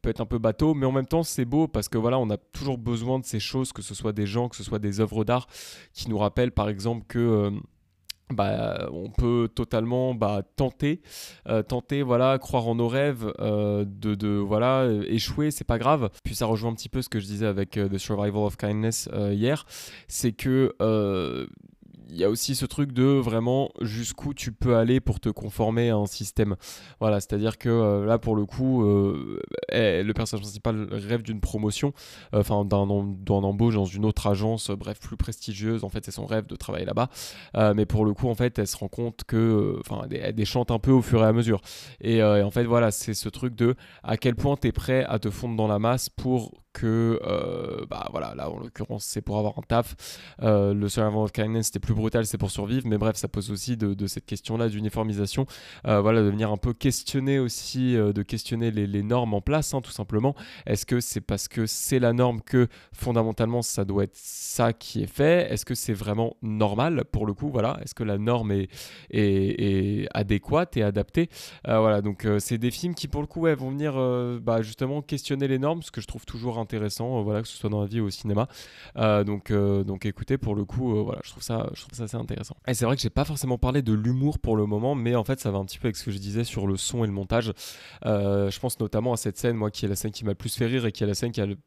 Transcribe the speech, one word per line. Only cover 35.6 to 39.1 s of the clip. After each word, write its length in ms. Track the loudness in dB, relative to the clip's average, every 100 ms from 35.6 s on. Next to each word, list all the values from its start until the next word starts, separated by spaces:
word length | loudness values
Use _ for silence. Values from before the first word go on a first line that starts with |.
| -2 -2
En 60 | -4
fait, 140 | -6
c'est 60 | -8
son 160 | -10 -2
rêve 220 | -2 -2
de 80 | -10
travailler 300 | -6 -4 -2
là-bas. 240 | 0 -2 -4 -14 -16 -6 2
Euh, 200 | 4 4
mais 100 | 2
pour 200 | 4 2
le 100 | 2
coup, 120 | 0
en 60 |
fait, 240 | 2 0 0
elle 80 | -4
se 120 | -4
rend 100 | -8
compte 360 | -6 -6